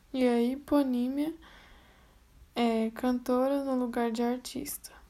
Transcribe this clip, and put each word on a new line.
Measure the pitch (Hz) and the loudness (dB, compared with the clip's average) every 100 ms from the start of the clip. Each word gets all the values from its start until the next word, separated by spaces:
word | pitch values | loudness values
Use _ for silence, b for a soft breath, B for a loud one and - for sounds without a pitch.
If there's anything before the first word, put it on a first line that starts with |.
| - | -8
E | 262 247 | 0 2
a | 240 | 4
hiponímia | 240 269 294 294 269 247 247 277 302 330 B B B B B B B B B - - | 0 -2 0 2 4 2 0 -2 -4 -6 B B B B B B B B B -20 -10
é | - 233 226 226 | 0 2 2 0
cantora | 226 254 247 247 247 262 277 | -2 0 0 0 2 2 0
no | 277 | 0
lugar | 254 247 240 233 | 0 0 0 -2
de | 226 | 0
artista. | 240 247 - - - - - - - | -2 -2 -6 -10 -8 -10 -14 -20 -20